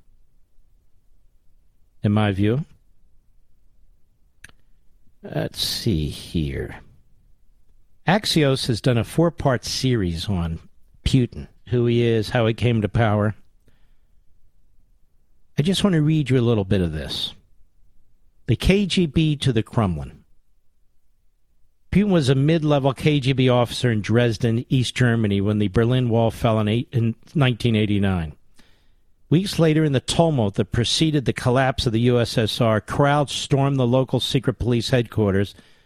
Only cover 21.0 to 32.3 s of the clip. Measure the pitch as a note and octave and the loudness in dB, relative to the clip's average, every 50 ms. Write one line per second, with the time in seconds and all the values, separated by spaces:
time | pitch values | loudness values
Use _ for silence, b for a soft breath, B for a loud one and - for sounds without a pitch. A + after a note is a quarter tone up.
21 | _ _ _ _ _ _ _ _ _ _ _ _ - _ _ _ _ - - F3+ | _ _ _ _ _ _ _ _ _ _ _ _ -20 _ _ _ _ -2 0 2
22 | G#3 G#3 F3+ E3 C3+ B2 C#3 C3+ C#3 D3+ E3 E3 D3+ D3+ D3 C#3+ C3 C#3 B2+ - | 2 4 2 2 2 2 2 2 2 2 2 2 2 2 0 2 2 0 -2 0
23 | - D#3 D3 D3 A#2+ C3+ C3+ C3 C3 C3 B2 B2 A#2+ - - - - B2 A2+ G#2+ | 0 0 0 2 0 0 0 2 2 2 4 2 0 0 -2 -4 -2 -2 -2 -2
24 | F#2+ - G#2+ A#2+ A#2+ A#2+ G#2+ - - A2+ A2+ A#2 C#3 - C#3+ C3 A#2 - - - | -2 0 2 2 2 0 0 -2 -2 0 0 -2 -2 0 0 0 0 -2 0 0
25 | C3 A#2+ A#2 A#2 A2 G2+ G2+ G2 G2 G#2 G#2 G#2 G#2 G2 F#2 A#2 A2+ A#2 B2+ B2+ | 0 2 2 2 2 0 0 0 0 0 0 0 0 0 2 0 2 2 2 0
26 | B2+ A#2 A2 A#2 A2+ A2 G#2+ - - A#2 A2 A2 G#2+ G#2 G#2+ A#2+ - - - A#2 | 0 0 0 2 0 0 -2 0 0 0 2 2 0 0 -2 -2 -4 -4 -2 -2
27 | A2+ A2+ A2+ - - - - D3+ C3+ B2+ A#2 G#2 - A#2+ A2 G#2+ G#2+ G2+ G#2 G2 | -2 -2 -2 -6 -12 -6 0 0 2 2 0 0 0 0 2 2 2 0 0 0
28 | G2+ G2 F#2 F2 E2 D2+ D2 _ - - - b b b b b b b b b | 0 0 0 -2 -4 -6 -10 _ -20 -20 -20 b b b b b b b b b
29 | b b _ _ _ - C#3 F3 G3 G3 - - E3 D#3+ D3+ D#3+ D#3 D3+ C3+ B2 | b b _ _ _ 0 0 0 0 0 0 0 2 2 4 2 2 2 0 -2
30 | - - - - E3 E3 D3+ B2+ A2 G2 - - G2+ - - A#2+ A2+ - - - | -2 -2 0 2 2 2 2 0 0 0 0 -2 -4 -2 -2 -2 -2 -2 0 0
31 | E3 D#3+ D3 D3 A2+ A#2+ - - - B2+ B2 C3 C3 C3 B2+ - - B2 G#2+ A2+ | 0 0 0 0 -2 -2 -4 -2 -2 0 0 2 0 0 -2 -2 -2 -2 0 2
32 | A#2+ B2 A#2+ A#2+ A#2 - | 2 2 2 2 0 0